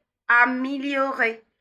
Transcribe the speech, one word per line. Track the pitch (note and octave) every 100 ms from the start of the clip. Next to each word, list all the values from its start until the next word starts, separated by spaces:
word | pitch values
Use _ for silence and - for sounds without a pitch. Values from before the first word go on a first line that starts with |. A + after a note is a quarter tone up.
| _ _ -
améliorer | A#3+ A#3+ B3+ C4 C#4 C#4 C#4 C4+ C4 B3+ A3+ _ _